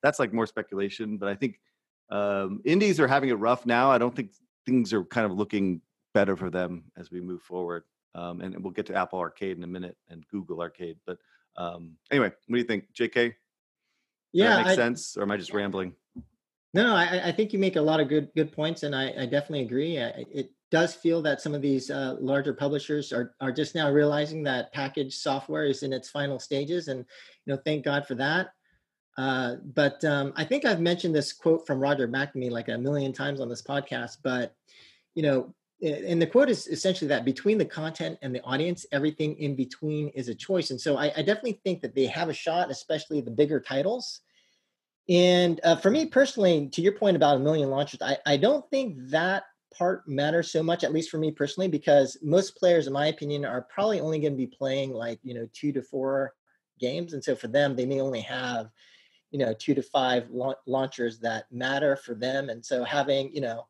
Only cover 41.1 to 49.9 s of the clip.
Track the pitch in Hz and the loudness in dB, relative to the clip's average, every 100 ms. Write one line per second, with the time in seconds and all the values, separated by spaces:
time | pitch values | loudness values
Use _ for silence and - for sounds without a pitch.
41.1 | 175 185 208 247 208 190 175 127 135 123 | 0 0 0 -2 -4 -4 -4 -2 0 0
42.1 | 151 165 147 165 170 175 135 - 156 - | 0 -4 -2 -2 0 0 -4 -4 -4 -2
43.1 | 151 120 117 147 143 - 135 175 247 - | -4 -2 2 4 2 0 0 0 -2 -6
44.1 | - _ _ _ _ _ _ _ _ - | -14 _ _ _ _ _ _ _ _ 2
45.1 | 175 180 180 175 160 170 220 196 294 285 | 6 6 6 4 4 4 6 4 2 2
46.1 | 254 269 233 190 156 139 - 180 202 208 | 4 4 4 4 4 2 2 2 4 2
47.1 | 165 147 135 143 156 139 135 143 - 127 | 6 6 6 4 2 2 0 -2 -4 -2
48.1 | 139 151 143 208 285 - 269 254 135 127 | -2 2 4 6 4 0 -2 -2 -6 -2
49.1 | 156 180 196 - _ _ - 180 | 0 2 0 -4 _ _ -2 -2